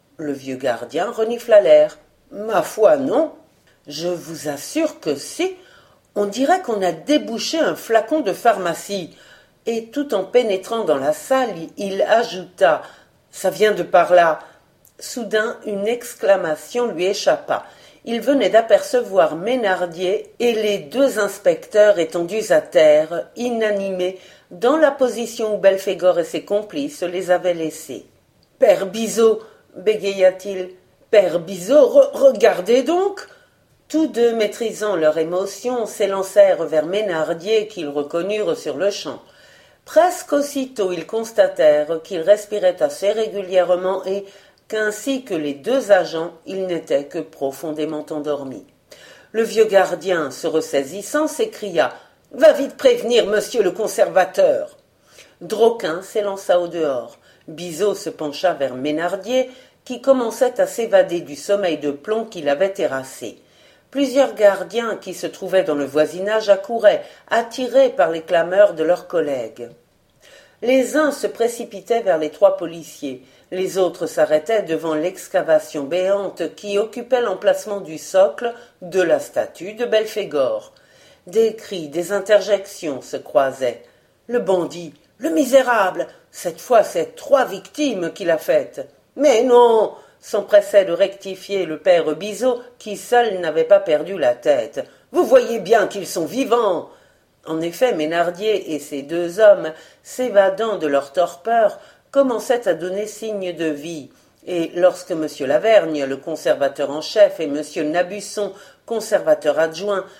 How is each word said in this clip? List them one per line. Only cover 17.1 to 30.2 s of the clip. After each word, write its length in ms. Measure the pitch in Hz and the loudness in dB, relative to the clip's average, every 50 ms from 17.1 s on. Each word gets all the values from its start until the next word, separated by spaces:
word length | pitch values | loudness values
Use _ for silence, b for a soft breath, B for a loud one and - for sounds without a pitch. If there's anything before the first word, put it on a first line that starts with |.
| 202 - - 196 160 143 - - 120 107 B B B B B B B B B | -2 0 2 0 0 0 0 -4 -4 -6 B B B B B B B B B
Il 140 | - 233 233 | -8 -8 -4
venait 300 | 208 233 285 269 220 185 | 0 2 2 2 2 4
d'apercevoir 880 | - 330 - - - - - - - 247 233 202 190 190 170 156 151 160 | 4 4 4 6 2 2 2 2 -2 -2 -2 0 2 2 2 2 0 -4
Ménardier 960 | 180 220 254 262 233 196 185 175 180 180 165 170 185 180 196 214 - - _ _ | -4 -2 -2 0 0 0 0 -2 -2 -6 -6 -6 -2 -2 -2 -2 -4 -10 _ _
et 120 | 240 240 | 0 0
les 260 | 226 214 214 214 202 190 | 0 0 0 -2 -2 -4
deux 420 | 151 143 - 247 277 262 196 214 | -6 -8 0 0 2 2 2 0
inspecteurs 800 | 202 196 196 - - 185 165 160 - - - 208 208 208 202 175 | -2 -2 -4 0 2 2 2 2 -4 0 4 6 6 6 6 4
étendus 520 | 165 160 - 175 170 170 202 220 202 - | 2 -2 -2 -4 -4 -2 -4 -6 0 2
à 80 | 175 156 | 2 2
terre, 720 | 156 - - 175 156 156 151 151 156 156 170 165 - - _ - | 2 2 4 6 6 8 6 6 4 0 -4 -8 -8 -10 _ -6
inanimés, 800 | 240 247 240 226 220 214 208 196 196 196 190 185 180 180 190 185 B B B B B B | -4 -4 -2 0 0 0 0 -2 -2 -4 -4 -4 -4 -4 -6 -8 B B B B B B
dans 240 | 180 175 190 247 285 | -12 0 2 2 4
la 160 | 320 311 285 | 6 4 4
position 640 | 285 294 262 247 214 220 240 226 - - 226 214 214 | 4 2 -2 -2 0 -4 -8 -8 -6 -6 -4 -2 -2
où 20 | 190 | 4
Belphégor 600 | 175 196 190 190 - 208 190 170 175 180 170 170 | 4 4 4 4 -2 -4 -4 2 2 2 2 2
et 60 | 165 | 0
ses 180 | 160 - 165 - | -2 -4 -8 -6
complices 580 | - 202 202 214 208 - 151 139 151 - - | -2 -2 -2 -2 -4 -6 -6 -6 -6 -6 -6
les 300 | 180 175 175 180 185 165 | -8 -6 -6 -6 0 0
avaient 220 | 180 175 170 180 175 | 0 2 2 -2 -2
laissés. « 520 | 165 160 156 151 - - - 127 104 - _ _ _ _ _ _ _ _ _ _ _ | -2 -4 -6 -8 -10 -14 -12 -14 -14 -14 _ _ _ _ _ _ _ _ _ _ _
Père 280 | - 220 185 165 190 190 | 4 4 4 4 2 -6
Bizot », 520 | 180 220 226 208 180 208 233 220 214 220 B B B B B B _ - | -4 -6 -6 -4 0 2 4 4 4 2 B B B B B B _ -4
bégaya-t-il, « 960 | 185 202 214 - 180 202 196 190 | -2 0 0 0 -2 -4 0 4